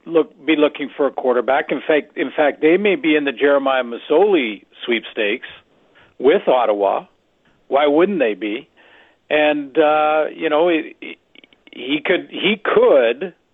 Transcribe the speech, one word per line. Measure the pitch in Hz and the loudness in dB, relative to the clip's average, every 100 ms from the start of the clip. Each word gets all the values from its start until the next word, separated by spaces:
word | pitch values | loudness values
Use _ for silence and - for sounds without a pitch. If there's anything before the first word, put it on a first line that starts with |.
| - | -2
look, | 165 151 - 139 | 0 0 -4 -2
be | 156 | 2
looking | 147 - 143 - | 0 -2 -10 -4
for | 139 | -4
a | |
quarterback. | - 135 123 113 139 156 | -2 -2 0 0 -2 -2
In | 151 | -6
fact, | - 156 143 - | -2 -2 -2 -6
in | 139 | -6
fact, | - 151 - | -2 -2 2
they | 156 180 | 2 2
may | 208 | 2
be | 175 147 151 | 0 0 0
in | |
the | 143 | 0
Jeremiah | 117 139 143 135 131 | 0 2 2 0 -2
Masoli | 120 117 - 160 208 185 117 101 _ - | -4 -8 0 2 4 2 0 -6 _ -12
sweepstakes | - 117 - - 104 120 - - _ _ _ _ _ - | -4 -4 -4 -4 -4 -4 -8 -20 _ _ _ _ _ -2
with | - - - | 2 2 2
Ottawa. | 127 110 104 98 117 185 _ _ _ _ _ - | 2 2 0 0 -2 -6 _ _ _ _ _ -4
Why | 135 147 | 0 2
wouldn't | 147 190 196 | 4 2 2
they | 120 | -2
be? | 98 107 113 147 _ _ _ _ _ - | -2 -6 -8 -12 _ _ _ _ _ -4
And, | 151 151 147 139 131 | 0 0 0 -4 0
uh, | 151 151 151 156 151 | 2 2 2 0 -2
you | - 160 | -4 -2
know, | 147 175 | 0 2
he, | 160 - - - - _ _ - _ _ | 0 -4 -14 -18 -18 _ _ -20 _ _
he | - 123 147 | -14 -6 -4
could, | - 175 143 | -2 -2 -4
he | - 170 214 | -6 -2 -2
could | - 202 240 151 117 127 180 - _ | 0 2 4 4 2 0 -8 -12 _